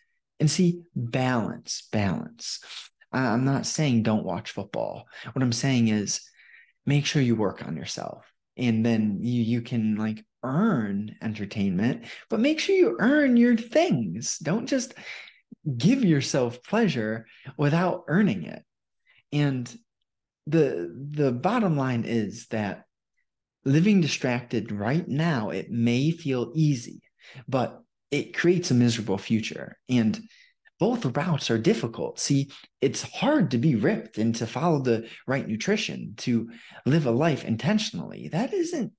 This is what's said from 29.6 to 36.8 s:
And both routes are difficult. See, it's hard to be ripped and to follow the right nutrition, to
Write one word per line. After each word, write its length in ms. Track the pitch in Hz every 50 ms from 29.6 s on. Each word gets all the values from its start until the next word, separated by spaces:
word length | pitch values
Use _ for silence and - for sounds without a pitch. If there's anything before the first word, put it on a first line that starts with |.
| - - - _ _ -
And 320 | 127 123 110 110 - - - - _ _ - _ _ _ _ _ _ -
both 380 | 160 220 254 240 - 143 117
routes 340 | 147 151 185 165 135 - -
are 80 | 117 110
difficult. 640 | 110 165 220 - - 117 113 - - - - -
See, 300 | - - 143 139 143 - - - - - _ -
it's 220 | - 131 117 - -
hard 480 | - - - 190 254 302 302 202 -
to 80 | - 117
be 160 | 123 160 135
ripped 440 | 107 101 160 220 220 - - - -
and 160 | 110 117 110
to 100 | - 120
follow 340 | 113 - 127 151 175 165 143
the 280 | 135 127 117 107 110 - - - -
right 200 | - 131 139 -
nutrition, 680 | - 110 107 - - 208 214 214 - 71 64 117 110 104 -
to 320 | - - 120 113 113 117 - - - - - -